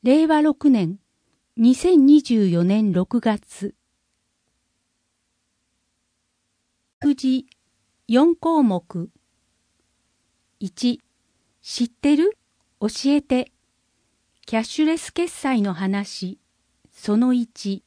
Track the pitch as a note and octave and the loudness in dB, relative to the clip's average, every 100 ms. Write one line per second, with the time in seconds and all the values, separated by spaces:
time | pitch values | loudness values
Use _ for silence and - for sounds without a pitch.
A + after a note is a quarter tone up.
0 | A#3 C#4+ D#4+ D#4 D4+ D4 D4 A#3+ E3+ G3 | 2 2 4 2 2 0 2 2 0 -6
1 | _ _ _ _ _ - A3+ B3+ F4 F4 | _ _ _ _ _ 0 2 2 4 4
2 | C4+ D4 C#4+ A3+ G3 E3+ F3 G#3 G#3+ F3+ | 6 6 4 0 2 2 2 0 0 -2
3 | F#3 A#3+ A3+ G#3 _ - G3+ - _ _ | -2 -2 -2 -4 _ -14 -14 -14 _ _
4 | _ _ _ _ _ _ _ _ _ _ | _ _ _ _ _ _ _ _ _ _
5 | _ _ _ _ _ _ _ _ _ _ | _ _ _ _ _ _ _ _ _ _
6 | _ _ _ _ _ _ _ _ _ _ | _ _ _ _ _ _ _ _ _ _
7 | D4 C4+ C4 C4 - _ _ _ _ _ | -2 -2 -2 -4 -6 _ _ _ _ _
8 | _ A#3 D#4+ E4+ E4 D#4+ B3 F#3 - E3+ | _ 2 2 2 -2 2 2 0 -8 -12
9 | E3+ _ _ _ _ _ _ _ _ _ | -12 _ _ _ _ _ _ _ _ _
10 | _ _ _ _ _ _ F#3+ - B3 A#3+ | _ _ _ _ _ _ -14 -6 -4 -4
11 | _ _ _ _ _ _ - - A#3+ _ | _ _ _ _ _ _ -16 -8 -8 _
12 | C#4+ D4 F4+ G#4+ _ _ _ _ G#3 - | 0 2 2 -2 _ _ _ _ -8 -4
13 | C4+ C#4+ C#4+ B3+ B3 _ _ _ _ _ | -2 -2 0 -4 -4 _ _ _ _ _
14 | _ _ _ _ - A3+ A3+ - D#4 D#4+ | _ _ _ _ -8 -6 -6 -2 -2 -2
15 | - - F4 - C#4 B3+ G3+ E3+ F#3+ G3+ | -6 -8 -8 -6 -4 -2 -2 -4 -4 -6
16 | G3+ - F#3 G3 _ _ _ _ _ _ | -8 -12 -14 -14 _ _ _ _ _ _
17 | - G#3 B3+ B3 A#3 - G3+ G3 | -4 0 2 0 -4 -8 -10 -10